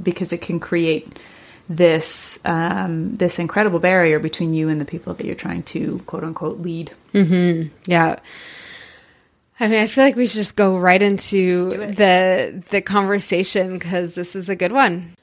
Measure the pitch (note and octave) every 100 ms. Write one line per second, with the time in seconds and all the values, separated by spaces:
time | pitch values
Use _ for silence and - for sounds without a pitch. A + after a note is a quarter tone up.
0 | F#3 F3 D#3+ E3+ - E3+ - E3+ E3 D#3
1 | - - - - - - - D#3+ F3 D#3+
2 | D#3+ - - - - E3 E3 F#3 F#3 E3
3 | E3+ - F3 F3 E3+ - G#3+ E3+ F3+ F#3
4 | E3+ D3+ D#3 - E3 D#3+ D#3 D3+ D3 E3
5 | - F3 - - - F3 - - D#3 F3+
6 | - - D#3+ D#3+ D#3 - F3 E3 E3 -
7 | _ G3+ F#3 F3+ F3+ E3+ D#3+ - - F3
8 | E3 - - - - - - - - -
9 | _ _ _ _ _ - A3+ A3 G#3+ A#3+
10 | C#4 A3+ B3 G#3+ G3+ - G3 F#3 F3+ F#3
11 | G3+ G3 - G3 F#3 F3+ F3+ F#3+ G#3 G3+
12 | G3+ F3+ F#3 F#3 G#2 F#3 - G3+ F#3 G3+
13 | F#3+ G3+ G3 F3+ - G3+ F#3 F#3 E3+ F#3
14 | F3 F3 F3 G3 F3+ F#3 F3+ B3 B3+ F3
15 | E3+ -